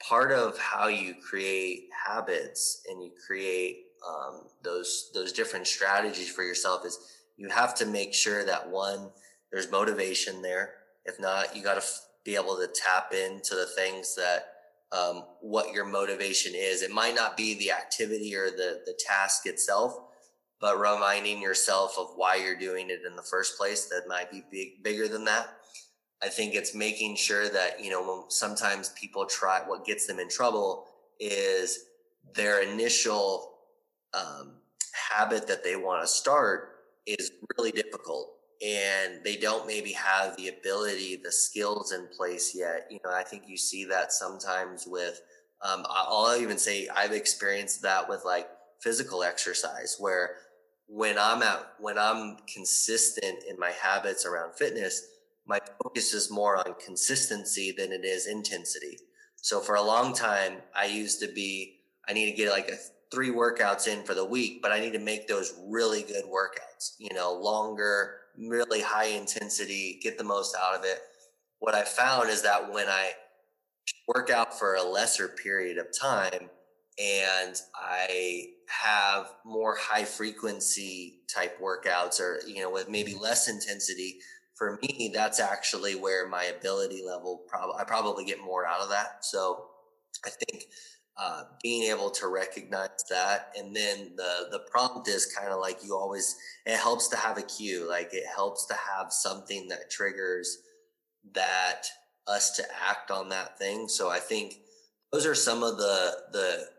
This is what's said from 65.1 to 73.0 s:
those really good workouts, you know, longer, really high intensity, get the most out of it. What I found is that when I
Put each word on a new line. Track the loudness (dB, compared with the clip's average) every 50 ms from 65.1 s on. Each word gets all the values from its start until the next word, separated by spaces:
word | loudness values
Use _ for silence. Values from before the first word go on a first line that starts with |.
| -4 -4 -2 -2
those | 0 0 0 -2 -6 -10 -8 -2
really | 2 4 4 4 4 2
good | 0 -2 -4 -4 -4
workouts, | -2 0 0 0 0 -2 -6 -12 -14 -12 -8 -8 -8 -8 -10
you | -10 -6 -4
know, | -2 0 0 0
longer, | 0 2 2 2 2 2 0 0 0 2 4 4 4 2 0 -4 -12 -18 -20 _ -12
really | -6 0 2 2 2 2 2 2
high | 2 2 2 2 2
intensity, | 2 0 -2 -2 -4 -4 -4 -4 -4 -2 -2 -2 -2 -4 -4 -4 -6 -6 -6
get | -6 -6 -4 -4
the | -2
most | 0 0 0 0 0 -2 0
out | 0 0 0
of | 0 0
it. | -2 -2 -2 -4 -12 -20 _ -20 -20 _ _ _ _ _ -4
What | 0 2 4
I | 4 2
found | 2 2 4 4 6 6 4 4 4
is | 4 4
that | 4 6 6 4 2 0 -2
when | -2 0 2
I | 2 2